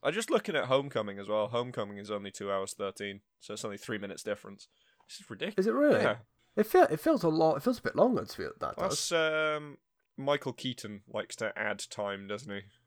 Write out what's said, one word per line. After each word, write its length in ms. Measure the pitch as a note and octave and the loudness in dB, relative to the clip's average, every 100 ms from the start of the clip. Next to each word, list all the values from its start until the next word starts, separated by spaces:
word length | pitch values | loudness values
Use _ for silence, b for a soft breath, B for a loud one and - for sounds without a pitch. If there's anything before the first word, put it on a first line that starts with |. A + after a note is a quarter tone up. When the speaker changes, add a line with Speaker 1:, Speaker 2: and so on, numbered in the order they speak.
Speaker 1:
I'm 80 | C#3 | 0
just 180 | F3+ A3+ | -2 2
looking 240 | A3+ - | 0 2
at 120 | D#3 A2+ | -2 4
Homecoming 520 | C3 C#3 A#2+ G#2 G2 | 2 2 -2 -2 -6
as 80 | G2+ | -2
well. 220 | G#2+ G#2 | 0 2
Homecoming 500 | A#2+ B2 B2 G#2 G2+ | 0 -2 -4 -6 -8
is 140 | G2+ | -6
only 180 | G#2 G2 | -6 -6
two 220 | - G2+ | -8 -2
hours 200 | G2 G2 | -2 -2
thirteen, 500 | - G2 - G2+ G2 _ _ | -6 -8 -6 -8 -8 _ _
so 140 | - | -12
it's 100 | G#2+ | -8
only 140 | A2+ G2+ | -8 -10
three 200 | - G#2+ | -6 -6
minutes 240 | G2 - | -6 -8
difference. 460 | - G2+ G#2 G2+ - _ _ _ _ | -6 -6 -8 -20 -20 _ _ _ _
This 100 | - | -20
is 80 | - | -14
ridiculous. 300 | G#2 E3+ G#3 | -8 -4 0
Speaker 2:
Is 80 | G3 | 2
it 80 | |
really? 260 | A#3 D4 - | 4 6 6
Speaker 1:
Yeah. 140 | B2+ G#2 - _ _ | 4 0 -6 _ _
Speaker 2:
It 120 | - G#3+ | 0 4
feel, 160 | F#4 | 8
it 160 | E4+ D#3 | 6 6
feels 240 | - D4 | 2 4
a 40 | E3+ | 4
lot, 280 | D#3 D#3+ C#3 | 4 4 4
it 80 | |
feels 160 | A#3 B3+ | 0 -2
a 20 | |
bit 140 | - - | -2 4
longer 280 | A3+ B3 | 4 4
to 120 | - - | -2 -8
feel 160 | E2 - | -8 -6
that 160 | - - | -6 -2
does. 320 | F#3 D3+ - | -2 -2 0
Speaker 1:
That's, 460 | E3 D#3+ D#3 D#3 D3+ | 2 2 2 0 -2
um, 220 | D3 C#3 _ _ _ - | -6 -18 _ _ _ -6
Michael 360 | C3+ C#3+ - | 0 0 0
Keaton 500 | B2 C3 A#2+ G#2 G#2 _ | -6 -6 -6 -10 -12 _
likes 260 | G#2+ G#2+ - | -6 -6 -4
to 200 | A2 - | -4 -2
add 220 | G#2+ G2+ - | -2 -2 -6
time, 380 | - G2+ G2 G2 | -6 -4 -4 -6
doesn't 220 | G#2 B2+ | -8 -6
he? 80 | G2+ G2 _ | -10 -12 _